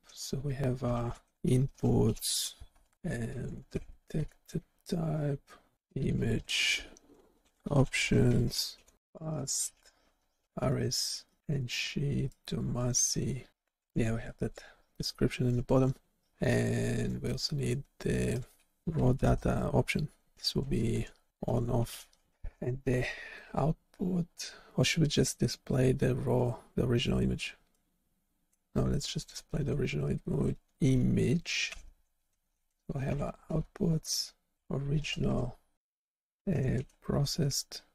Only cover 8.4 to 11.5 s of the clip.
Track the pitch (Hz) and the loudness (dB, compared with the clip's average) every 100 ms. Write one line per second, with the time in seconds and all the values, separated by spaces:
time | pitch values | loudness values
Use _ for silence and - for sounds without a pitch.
8.4 | 120 - - - _ _ _ - 160 151 | 2 -2 -6 -10 _ _ _ -12 -8 -6
9.4 | 139 - - _ - _ _ _ _ _ | -4 -4 -6 _ -20 _ _ _ _ _
10.4 | _ - 131 127 120 - - - - _ | _ -4 0 0 0 -2 -4 -6 -12 _
11.4 | - | -4